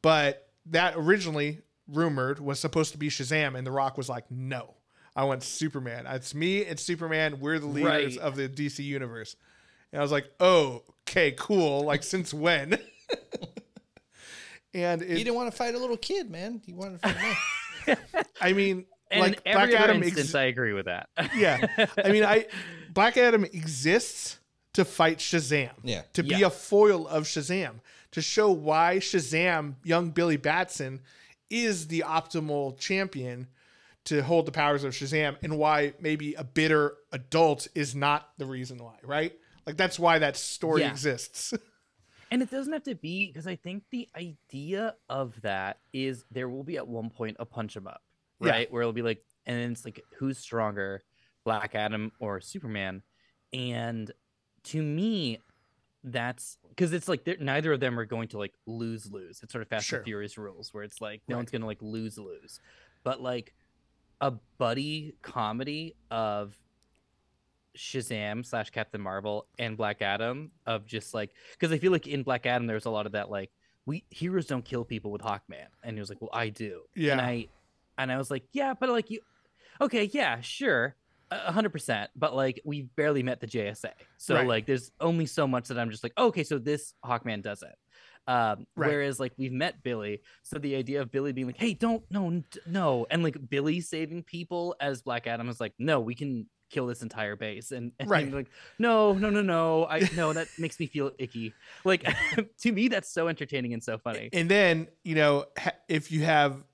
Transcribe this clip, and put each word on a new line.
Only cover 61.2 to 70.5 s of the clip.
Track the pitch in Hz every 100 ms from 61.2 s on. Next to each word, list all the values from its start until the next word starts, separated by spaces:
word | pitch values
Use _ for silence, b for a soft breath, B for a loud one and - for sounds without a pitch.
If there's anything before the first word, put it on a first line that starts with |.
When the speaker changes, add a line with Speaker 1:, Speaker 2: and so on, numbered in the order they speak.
| -
Speaker 2:
no |
Speaker 1:
Right. | 120
Speaker 2:
one's | 120
gonna, | 120 110
like, | 104
lose, | 107 113 110 110
lose. | 95 78 80 - b b b b
But, | 127 131
like, | 127 123 - _ _ _ _ _ _ _
a | 139 117 _ _
buddy | 120 123 147 156 151 -
comedy | - 123 107 117 135 151 165 - _
of | 113 110 104 101 - _ _ _ _ _ _ _ _ _ _ _ -
Shazam | - 131 113 110 104 107
slash | 123 117 107
Captain | - 107 104
Marvel | 95 98 104 107 - -
and | 117
Black | 110 107 104
Adam, | 101 101 113 131 156